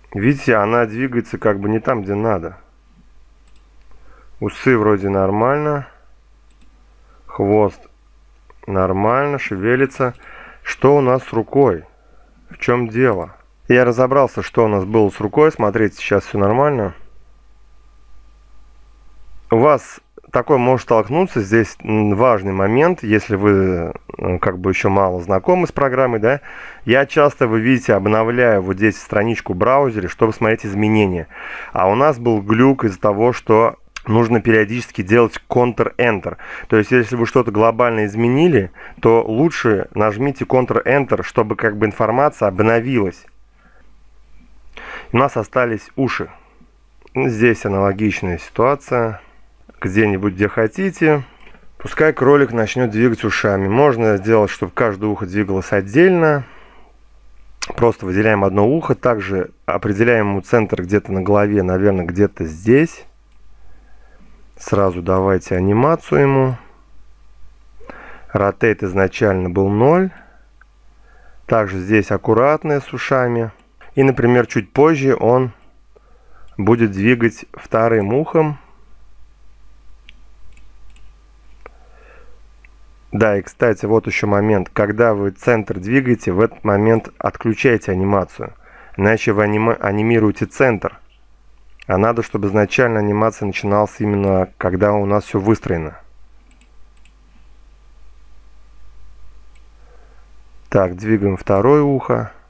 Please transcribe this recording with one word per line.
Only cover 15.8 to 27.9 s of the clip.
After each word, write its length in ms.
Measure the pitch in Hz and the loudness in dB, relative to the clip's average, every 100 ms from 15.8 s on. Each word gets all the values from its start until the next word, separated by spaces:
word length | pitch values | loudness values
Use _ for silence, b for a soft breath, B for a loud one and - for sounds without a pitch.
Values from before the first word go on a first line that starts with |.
| 104 - | -2 -2
сейчас 280 | - 101 | -2 -2
всё 140 | - 101 | -2 -2
нормально. 560 | 101 120 147 131 95 - - - - - _ - - - - - - - - - _ - - - - - - - - - - | 0 2 0 0 -4 -8 -20 -20 -20 -20 _ -20 -20 -20 -20 -20 -20 -20 -20 -20 _ -20 -20 -20 -20 -20 -20 -20 -20 -14 -2
У 80 | 113 | 2
вас 420 | 147 139 - - _ - - | 2 2 -2 -20 _ -20 -8
такой 260 | 127 120 135 | -4 0 0
может 240 | 123 127 | 2 0
столкнуться. 560 | - 113 104 156 190 127 | 2 0 0 -2 -2 -2
Здесь, 360 | 95 113 104 - | 0 0 0 -4
м, 320 | - 107 104 | -4 0 0
важный 380 | 98 127 107 95 | 2 2 2 -2
момент, 500 | 95 98 120 170 175 | -2 0 2 2 0
если 340 | 104 107 - 98 | 0 0 0 0
вы, 560 | 104 98 95 87 85 - - - | 2 4 2 0 -4 -10 -16 -8
э, 200 | 92 90 | -4 -2
как 200 | 104 90 | -2 -2
бы 120 | 95 | -2
ещё 200 | 92 104 | -2 0
мало 320 | 98 95 90 | 2 0 -2
знакомы 440 | 85 92 180 180 165 | -2 -2 2 0 0
с 60 | |
программой, 480 | - 139 127 131 113 | -2 -2 0 0 0
да. 200 | 110 143 B B B B | 0 -2 B B B B
Я 220 | - 127 139 | 0 2 2
часто, 400 | 156 143 - 120 | 2 2 2 0
вы 140 | 110 | 0
видите, 340 | 117 127 - | 2 2 2